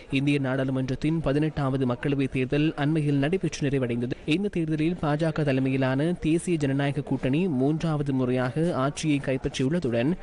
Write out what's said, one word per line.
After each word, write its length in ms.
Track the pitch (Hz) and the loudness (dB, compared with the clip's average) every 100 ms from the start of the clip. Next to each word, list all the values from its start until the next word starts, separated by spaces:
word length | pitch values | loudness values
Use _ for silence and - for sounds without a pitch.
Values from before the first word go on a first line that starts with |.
| - | -4
இந்திய 280 | 135 143 143 | 0 2 2
நாடாளுமன்றத்தின் 840 | 135 135 135 131 131 127 151 165 | 0 0 0 -2 -2 -2 0 0
பதினெட்டாவது 640 | 147 143 156 151 135 135 123 | 2 2 0 0 0 0 0
மக்களவை 420 | 120 147 139 131 | 0 0 0 0
தேர்தல் 460 | 131 127 147 156 - | 0 0 2 2 0
அண்மையில் 400 | 143 160 147 143 | 0 2 2 2
நடைபெற்று 540 | 143 190 160 - 143 | 2 0 -2 -2 0
நிறைவடைந்தது. 420 | 139 120 120 120 - - | 0 0 -2 -4 -4 -2
இந்த 220 | 165 202 | 0 0
தேர்தலில் 480 | 180 160 156 156 180 151 | -2 -2 0 0 0 0
பாஜக 340 | 147 160 156 | 0 0 0
தலைமையிலான 680 | 147 131 131 131 131 131 160 175 | 0 2 2 2 0 2 0 0
தேசிய 380 | 156 170 185 165 | 0 0 0 0
ஜனநாயக 440 | 139 135 143 143 | 0 0 0 -2
கூட்டணி 460 | 139 131 135 147 190 | -2 -2 0 2 2
மூன்றாவது 640 | 127 135 160 165 147 147 | 2 2 0 -2 -2 0
முறையாக 640 | 131 127 127 127 156 170 131 | 0 2 0 0 0 0 0
ஆட்சியை 460 | 135 - 156 143 139 | -2 0 0 0 0
கைப்பற்றியுள்ளதுடன், 880 | 131 143 - 131 175 131 117 131 185 | -2 -2 -2 0 0 0 2 0 -2